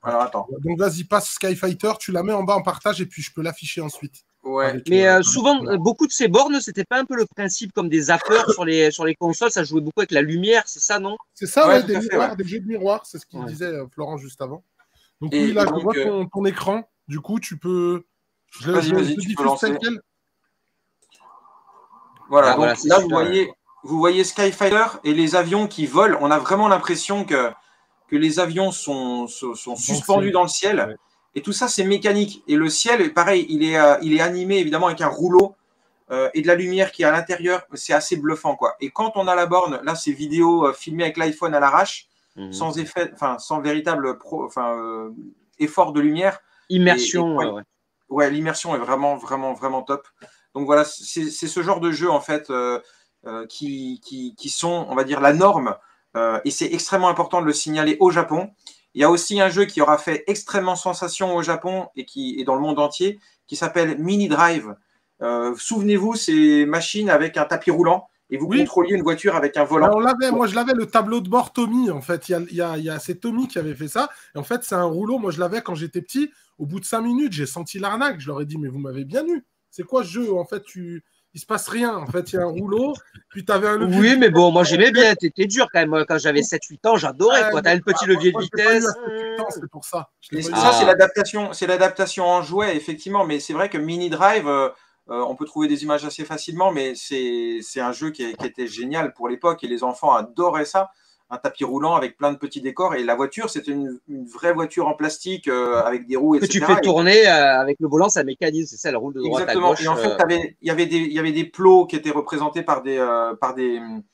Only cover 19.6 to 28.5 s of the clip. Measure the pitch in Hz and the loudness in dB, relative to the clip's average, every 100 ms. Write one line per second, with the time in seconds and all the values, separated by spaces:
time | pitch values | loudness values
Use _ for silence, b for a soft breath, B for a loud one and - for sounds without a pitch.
19.6 | 220 - 226 226 _ _ _ _ _ _ | 0 -2 -4 -6 _ _ _ _ _ _
20.6 | _ _ _ _ _ _ _ - _ _ | _ _ _ _ _ _ _ -20 _ _
21.6 | _ - _ - _ _ - 143 135 127 | _ -20 _ -20 _ _ 2 6 6 6
22.6 | 120 117 147 185 175 165 175 185 185 - | 4 2 4 4 6 2 2 2 0 -4
23.6 | _ _ 131 156 170 185 185 - 196 185 | _ _ -6 2 2 4 0 2 0 2
24.6 | 202 208 226 - 151 151 160 180 170 196 | 2 4 2 -2 -2 2 4 2 2 0
25.6 | 214 190 147 139 214 147 143 151 131 196 | -2 -4 -2 4 4 4 2 0 2 2
26.6 | 214 190 - 165 - 202 190 143 120 110 | 4 2 2 -4 -2 -4 -2 0 0 -4
27.6 | b b b _ _ 147 160 151 175 | b b b _ _ 0 0 2 0